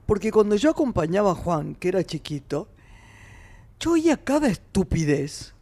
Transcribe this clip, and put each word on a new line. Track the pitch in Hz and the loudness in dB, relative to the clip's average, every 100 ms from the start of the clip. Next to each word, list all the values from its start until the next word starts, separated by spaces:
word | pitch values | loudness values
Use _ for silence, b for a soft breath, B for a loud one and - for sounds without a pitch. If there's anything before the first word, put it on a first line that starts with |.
| - | -4
Porque | 208 220 | -2 2
cuando | 214 208 208 | 2 2 2
yo | 294 | 2
acompañaba | 320 294 208 156 185 208 | 2 0 0 0 2 2
a | 170 | 0
Juan, | - 165 151 - | -2 -4 -4 -6
que | 180 | -2
era | 185 | -2
chiquito, | 165 156 - 147 - 143 196 b b b b b b b b b b - | -2 -6 -8 -10 -8 -8 -8 b b b b b b b b b b -8
yo | 311 | 0
oía | 330 320 277 | 2 4 2
cada | - 285 294 | 0 0 2
estupidez. | 170 - - 185 - 151 147 143 - - - | 0 -2 -4 0 0 2 0 -2 -10 -18 -20